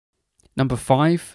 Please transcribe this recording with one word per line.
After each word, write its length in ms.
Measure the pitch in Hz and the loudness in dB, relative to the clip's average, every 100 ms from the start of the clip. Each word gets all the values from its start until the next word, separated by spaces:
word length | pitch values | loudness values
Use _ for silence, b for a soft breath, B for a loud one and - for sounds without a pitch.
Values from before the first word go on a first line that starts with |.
| _ _ _ _ _ | _ _ _ _ _
Number 220 | - 135 123 | -4 -4 -2
five, 580 | - 135 156 170 - | 0 2 2 0 -4